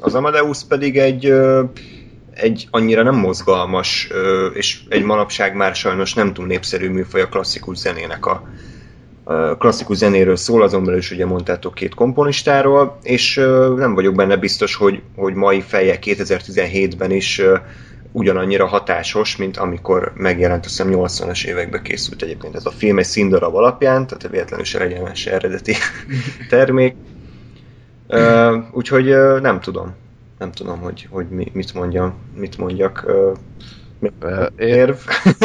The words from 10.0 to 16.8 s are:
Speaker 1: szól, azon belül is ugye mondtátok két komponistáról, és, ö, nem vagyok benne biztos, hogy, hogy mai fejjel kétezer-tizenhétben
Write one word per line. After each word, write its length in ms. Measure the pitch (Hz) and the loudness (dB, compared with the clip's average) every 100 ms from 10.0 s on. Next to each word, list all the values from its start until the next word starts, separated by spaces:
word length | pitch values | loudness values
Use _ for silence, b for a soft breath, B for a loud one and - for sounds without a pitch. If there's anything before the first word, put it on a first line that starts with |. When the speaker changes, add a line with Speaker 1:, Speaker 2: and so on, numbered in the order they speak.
| 107 98 95 90 | 2 4 4 2
Speaker 1:
szól, 260 | - 113 | 2 4
azon 220 | 98 98 | 4 2
belül 140 | 92 90 | 0 -2
is 120 | 90 | -4
ugye 160 | 90 92 | -4 -4
mondtátok 480 | 90 87 87 90 | -2 -4 -6 -6
két 200 | - 95 | -8 -8
komponistáról, 1040 | - 123 131 143 139 151 139 135 143 131 - | 0 0 2 0 0 2 2 4 4 4 -2
és, 340 | - 120 - 139 | -2 -2 0 2
ö, 380 | 131 131 131 127 | 4 4 4 2
nem 180 | 127 | 0
vagyok 200 | 92 95 | 2 2
benne 220 | 95 98 95 | 2 2 2
biztos, 380 | 98 - 104 | 0 -2 -2
hogy, 280 | - 101 98 - 98 | 2 2 2 -6 -6
hogy 180 | 95 | -4
mai 260 | 95 98 98 | 0 2 2
fejjel 380 | - 101 95 90 | 0 2 2 0
kétezer-tizenhétben 1120 | 104 101 98 92 - 95 87 95 | -2 -4 -2 -4 -2 -2 -2 -2